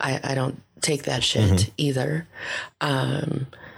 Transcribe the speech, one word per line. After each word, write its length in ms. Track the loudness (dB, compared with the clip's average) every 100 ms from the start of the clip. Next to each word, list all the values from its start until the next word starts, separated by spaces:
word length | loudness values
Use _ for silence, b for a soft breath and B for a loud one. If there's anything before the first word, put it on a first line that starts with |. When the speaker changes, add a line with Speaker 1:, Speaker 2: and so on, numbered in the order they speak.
Speaker 1:
I, 200 | -2 -2
I 120 | 0 0
don't 260 | 0 -4 _ -6
take 240 | -2 -2
that 180 | 0 0
shit 200 | 0 4
Speaker 2:
Mm-hmm. 260 | 4 6 2 2
Speaker 1:
either. 500 | 0 2 0 -2 -6 B B B B -4
Um, 680 | 0 2 2 0 -2 -2 -6 B B